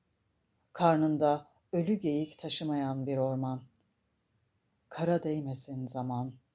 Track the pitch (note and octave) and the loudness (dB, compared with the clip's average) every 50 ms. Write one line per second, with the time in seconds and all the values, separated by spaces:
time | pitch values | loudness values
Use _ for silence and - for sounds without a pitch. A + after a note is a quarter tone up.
0 | _ _ _ _ _ _ _ _ _ _ _ _ _ _ _ - F3 E3 D#3+ D3+ | _ _ _ _ _ _ _ _ _ _ _ _ _ _ _ 4 6 6 6 6
1 | D#3 D#3 D3+ C#3+ D3+ D3 D3 D3+ - - _ _ _ _ - F3 E3 F3+ G#3+ G3+ | 4 2 2 4 4 4 2 2 -2 -12 _ _ _ _ -2 0 2 2 0 0
2 | - D#3 D3 D3 D#3 D3+ - - - D#3 - - E3 D3+ D3 C#3+ C#3 C3+ C3+ C3+ | 0 0 0 0 -2 -4 -8 -12 -10 -8 -6 -4 -2 -2 -2 0 0 -2 -2 -4
3 | C3 C3+ C#3 C3+ C3 C3 C3 C3 C3 C3 C3 C3 C3+ - _ _ _ _ _ _ | -2 -2 0 0 0 0 0 -2 -2 -4 -4 -6 -8 -14 _ _ _ _ _ _
4 | _ _ _ _ _ _ _ _ _ _ _ _ _ _ _ _ _ _ - D#3+ | _ _ _ _ _ _ _ _ _ _ _ _ _ _ _ _ _ _ -6 -2
5 | E3 E3+ F3 E3 E3 D#3 D3+ D#3 C#3+ C3+ C3 C3 - - C3+ B2+ C3 B2 - B2+ | 2 2 2 2 2 0 -2 -2 -2 -4 -6 -8 -8 -10 -8 -8 -8 -6 -6 -6
6 | B2 B2+ B2 A#2+ B2+ C3 B2 - _ _ _ | -4 -4 -2 -4 -4 -4 -8 -14 _ _ _